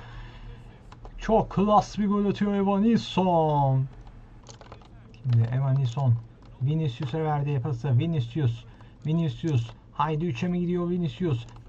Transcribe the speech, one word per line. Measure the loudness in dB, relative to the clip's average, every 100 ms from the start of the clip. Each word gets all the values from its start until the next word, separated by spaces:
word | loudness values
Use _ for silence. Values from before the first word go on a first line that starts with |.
| -16 -14 -16 -16 -16 -16 -18 -20 -20 -18 -16 -10
Çok | 2 2 4
klas | 0 4 4 4 -2
bir | 0
gol | 2 0
atıyor | 0 0
Evan | 2 2 4
Nilsson. | 4 2 0 0 2 4 4 2 2 2 0 -8 -20 -20 -20 -20 -20 -20 -20 -20 -20 -20 -20
Şimdi | -8 2 2 4 2
Evan | 2 2
Nilsson. | 0 0 2 2 -2 -20 -20 -6
Vinicius'a | -2 0 -2 -4 -4 -2
verdiği | 0 0 0 -2
pası. | -2 -4 0 2
Vinicius. | 2 0 -2 0 0 -2 -10 -20 -20 -10 -2
Vinicius. | 0 0 -2 0 0 -2 -10 -18
Haydi | -4 -2 0 -2
üçe | -2 -2
mi | 0
gidiyor | 0 -2 0
Vinicius? | -2 -2 -2 -2 -2 -6 -16